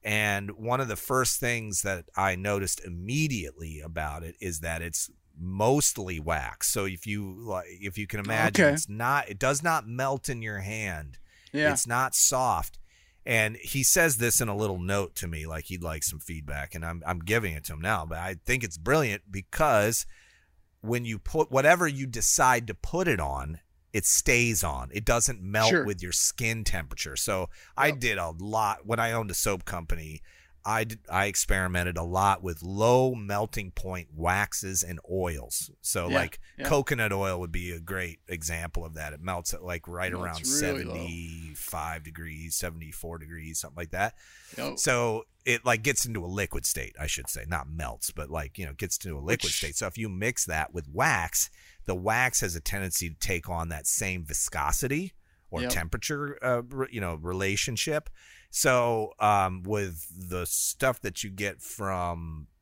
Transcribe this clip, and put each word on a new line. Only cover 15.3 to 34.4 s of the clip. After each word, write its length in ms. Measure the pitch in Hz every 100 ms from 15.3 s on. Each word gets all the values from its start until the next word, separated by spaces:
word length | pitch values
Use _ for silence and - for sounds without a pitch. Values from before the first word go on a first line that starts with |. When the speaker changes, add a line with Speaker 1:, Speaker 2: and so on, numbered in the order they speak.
| 82 78
Speaker 1:
like 200 | 80 76
he'd 160 | 90
like 200 | 85 80
some 180 | - 76
feedback, 540 | - 82 71 71 71
and 100 | 87
I'm, 180 | 82 85 78
I'm 120 | 87
giving 340 | 82 113 104
it 100 | 78
to 100 | -
him 60 | 76
now. 260 | 87 107 80
But 120 | 80
I 180 | 90 90 -
think 180 | 127
it's 140 | 117 80
brilliant 440 | 82 151 135 101 -
because 760 | 98 95 - 156 117 104 117 - - - _ _ _ _ _
when 240 | 107 120
you 140 | 120 107
put 320 | - 160 156
whatever 360 | 131 143 175 170
you 200 | 139 135
decide 600 | 113 - - 131 123 117
to 60 |
put 320 | 98 - 170 185
it 120 | 110
on, 400 | 73 69 67 80 _ _ _
it 140 | 110 -
stays 580 | - - 123 120 110
on. 240 | 85 67 64
It 120 | 85
doesn't 380 | 107 120 - 117
melt 260 | 92 107 110
Speaker 2:
Sure. 140 | 185
Speaker 1:
with 180 | 127 92
your 100 | 87
skin 520 | - - - 113 113
temperature. 520 | 101 92 73 - - 67
So 340 | - 98 87 - - -
I 120 | 143
Speaker 2:
Yep. 100 | 143
Speaker 1:
did 200 | 120 101
a 120 | 85
lot 560 | 80 98 110 104 98 101
when 120 | 113
I 120 | 117
owned 180 | 117 107
a 40 |
soap 300 | 90 - 98 -
company. 560 | 90 82 85 78 78 - - - -
I 220 | 101 110
d-, 140 | 113 110 -
I 140 | 90
experimented 720 | 101 - - 98 92 90 87 87
a 60 |
lot 400 | 85 90 98 95
with 200 | 92 80
low 520 | 82 98 110 127 131
melting 560 | 123 101 101 110 - 95
point 380 | - 95 92 82
waxes 680 | 76 85 92